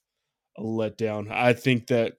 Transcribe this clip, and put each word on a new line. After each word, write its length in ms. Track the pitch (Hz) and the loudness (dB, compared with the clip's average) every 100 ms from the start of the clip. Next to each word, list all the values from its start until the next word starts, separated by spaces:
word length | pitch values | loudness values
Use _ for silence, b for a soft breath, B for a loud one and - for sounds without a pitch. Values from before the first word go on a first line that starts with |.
| _ _ _ _ _ - | _ _ _ _ _ -12
a 40 | |
letdown. 680 | 110 110 107 104 110 107 104 | -6 -4 -4 -4 -4 -4 -6
I 220 | - 123 | 0 2
think 320 | 120 135 123 - | 2 2 0 2
that 260 | 120 113 | 0 0